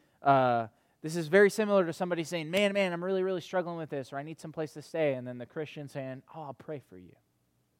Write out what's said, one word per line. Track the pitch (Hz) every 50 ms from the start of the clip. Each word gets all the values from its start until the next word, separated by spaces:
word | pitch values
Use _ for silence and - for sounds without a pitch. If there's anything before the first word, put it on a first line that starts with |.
| _ _ _ _ -
uh, | 139 139 131 127 127 120 117 113 110 - _ _ _ _ _
this | - 156 160
is | 175 160
very | 147 175 202 208 196
similar | - - 214 208 202 196 180
to | 165
somebody | 151 - 185 180 180 165 160
saying, | 135 175 165 156 156
"Man, | 180 196 208 202
man, | 196 202 196 180 175
I'm | 170 175
really, | 190 196 190 185
really | 190 190 175
struggling | - - - 180 165 175 170
with | 165 160 143
this," | 151 139 127 - 143
or, |
"I | 139 143
need | 160 165 -
some | - 160 147
place | 170 156 143 -
to | 151
stay." | 139 - - 165 156 143 131
And | 127 123
then | 127 123 123
the | 120
Christian | - - 160 151 - - 156 147 135
saying, | - 143 135 131 131 135 - - -
"Oh, | 160 156
I'll | 139 131
pray | - - - 156 131 - _
for | 92
you." | 92 90 82 - _ _ _ _ _ _ _ _ _ _ _ _